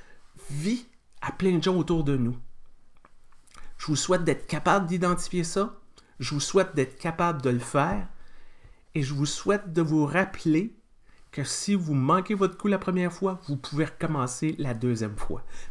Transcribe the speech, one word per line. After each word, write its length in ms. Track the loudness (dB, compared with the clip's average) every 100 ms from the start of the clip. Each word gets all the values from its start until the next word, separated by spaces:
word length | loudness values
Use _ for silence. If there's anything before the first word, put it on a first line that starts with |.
| -20 -20 -20 -16 -10
vie 360 | -6 -2 -4 -6 -20 _ -12
à 100 | -10
plein 260 | 0 2 4
de 40 |
gens 140 | 4 2
autour 260 | 2 2
de 140 | 2 2
nous ? » 200 | 2 -2 -8 -12 -16 -18 -20 -20 -20 -20 -20 -20 -20 -14 -10 -6
Je 80 | -2
vous 80 | 0
souhaite 280 | 4 4
d'être 220 | 4 0 0
capable 400 | 0 4 4 4
d'identifier 580 | 0 2 2 0 -2
ça. 340 | -2 0 -2 -6 -20 -20 -18 -10
Je 160 | -4
vous 60 | -2
souhaite 340 | 2 2 2
d'être 240 | 0 -2 -2
capable 440 | -4 0 0 2
de 80 | 2
le 80 | 0
faire. 500 | 0 2 2 0 -2 -8 -14 -14 -16 -18 -20 -20 -6
Et 80 | -2
je 100 | 0
vous 140 | 0 0
souhaite 460 | 0 0 0 0
de 100 | 0
vous 240 | 2 4 2
rappeler 680 | 2 0 0 2 2 2 -6 _ -20 -20 -20 -12
que 140 | -6
si 300 | -4 -4 0
vous 200 | 0 2
manquez 400 | 2 4 4 2
votre 220 | 2 0 0
coup 120 | 0
la 100 | 0
première 340 | 0 0 0
fois, 280 | 0 -4 -2 -4
vous 80 | -6
pouvez 300 | -4 -2 -2
recommencer 680 | -2 -2 0 -2 -2 -2 -2
la 160 | -2
deuxième 420 | -2 0 0 -2 -2
fois, 260 | -2 -2 -4 -6 -6